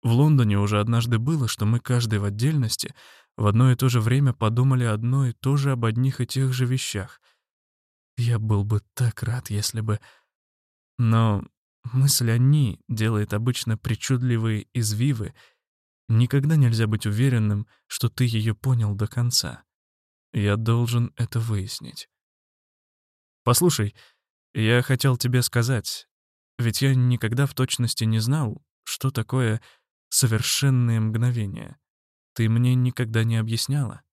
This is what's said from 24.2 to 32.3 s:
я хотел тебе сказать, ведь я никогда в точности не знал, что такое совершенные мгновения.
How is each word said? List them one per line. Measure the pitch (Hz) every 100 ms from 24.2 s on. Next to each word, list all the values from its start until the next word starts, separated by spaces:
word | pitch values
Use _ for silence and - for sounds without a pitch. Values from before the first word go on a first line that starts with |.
| _ _ _
я | - 110 120
хотел | 123 131 139 123
тебе | 123 123
сказать, | 123 120 117 127 - - - _ _ _ _ -
ведь | 117 -
я | 135
никогда | 131 123 123 110 123 139
в | -
точности | 131 - 120 -
не | 113 110
знал, | 110 151 127 - _ _
что | - - 135
такое | 120 110 131 120 113 - _ _ _ _
совершенные | - 123 110 - - 139 131 120 113
мгновения. | 110 110 123 120 104 - - - _ _ _ _ _